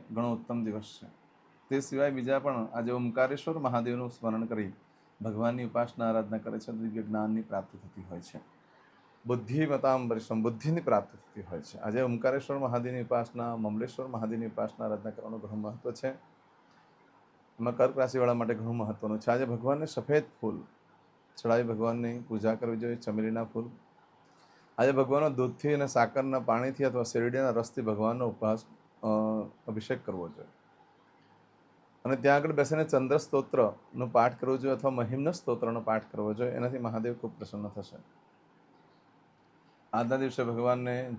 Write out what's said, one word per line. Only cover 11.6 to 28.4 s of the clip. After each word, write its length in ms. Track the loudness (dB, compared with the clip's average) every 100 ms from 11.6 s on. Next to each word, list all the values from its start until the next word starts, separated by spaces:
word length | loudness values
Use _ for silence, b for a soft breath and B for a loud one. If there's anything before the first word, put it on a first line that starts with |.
છે. 160 | -10 -8
આજે 240 | -2 0
ઓમકારેશ્વર 560 | 2 2 2 0 -2 -2
મહાદેવની 440 | 0 0 -2 -4
ઉપાસના, 540 | 0 0 0 -4 -4 -2
મમલેશ્વર 520 | -2 -2 -4 -6 -6
મહાદેવની 380 | -4 -4 -2 -4
ઉપાસના 400 | -4 -4 -4 -4
આરાધના 260 | -4 -6
કરવાનું 300 | -10 -10 -10
ઘણું 200 | -8 -6
મહત્વ 300 | -6 -6 -8
છે. 160 | -6 -6 -8 -16 _ _ _ _ b b b _ _ _ _ _ -4
એમાં 180 | -4 4
કર્ક 200 | 4 4
રાશિવાળા 360 | 0 4 4
માટે 220 | 4 0 -2
ઘણું 220 | -2 -2
મહત્વનું 420 | -2 -4 -4 -2
છે. 120 | 2
આજે 140 | 2 2
ભગવાનને 400 | -2 0 0 -2
સફેદ 380 | -6 2 2 2 -6
ફૂલ 220 | -4 -4 -10 _ _ _ _ _ _ -6
ચડાવી 260 | 2 4
ભગવાનની 560 | 4 0 0 0 -2 -4
પૂજા 360 | -4 0 0 0
કરવી 220 | -2 -2
જોઈએ, 180 | -2 -4
ચમેલીના 480 | -4 -2 0 -2
ફૂલ. 260 | -4 -6 -8 -12 _ _ _ _ b b b b b 2
આજે 140 | 4
ભગવાનનો 380 | 6 4 4 4
દૂધથી 440 | 2 0 0 0
અને 140 | 2 2
સાકરના 520 | 4 4 2 0 0
પાણીથી 440 | 2 2 2 0
અથવા 200 | 0 2
શેરડીના 460 | 0 2 2 2 2
રસથી 320 | 2 -2 -2
ભગવાનનો 460 | -2 2 2 2 -2
ઉપવાસ, 380 | 0